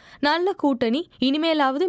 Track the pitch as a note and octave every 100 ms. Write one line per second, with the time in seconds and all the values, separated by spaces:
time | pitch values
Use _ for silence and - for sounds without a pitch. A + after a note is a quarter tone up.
0 | - - D4 D#4+ F4+ F#4 C#4+ B3+ A#3 B3+
1 | F4 - B3+ D4 E4 D#4 C4+ C4+